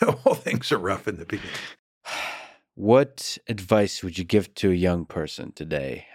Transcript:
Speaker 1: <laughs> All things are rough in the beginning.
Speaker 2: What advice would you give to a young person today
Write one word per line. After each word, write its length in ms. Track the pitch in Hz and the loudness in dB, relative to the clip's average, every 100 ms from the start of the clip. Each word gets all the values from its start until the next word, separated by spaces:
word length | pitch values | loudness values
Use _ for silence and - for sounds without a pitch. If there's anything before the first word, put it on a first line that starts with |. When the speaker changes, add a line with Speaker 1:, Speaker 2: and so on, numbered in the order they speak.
| - | 0
Speaker 1:
<laughs> 180 | - | 4
All 100 | - | 2
things 380 | - - 123 - | 2 -2 -4 0
are 60 | 123 | -2
rough 280 | 90 95 - | 0 -4 -4
in 100 | 87 | -8
the 80 | 85 | -6
beginning. 240 | 104 - - - - _ _ - - - - - _ _ | -8 -8 -10 -12 -16 _ _ -10 -8 -8 -10 -16 _ _
Speaker 2:
What 640 | - 101 127 135 - - - - | -2 6 6 6 -2 -10 -8 -8
advice 540 | 107 95 107 101 - | -6 2 4 4 0
would 140 | 92 85 | -6 -6
you 80 | |
give 300 | 87 104 90 - | 2 2 0 0
to 140 | 98 | 2
a 40 | |
young 300 | 90 90 87 | 4 4 2
person 480 | 80 78 78 - - | -2 -6 -6 -8 -12
today 540 | - 78 76 67 - - | -12 -6 -4 -4 -8 -12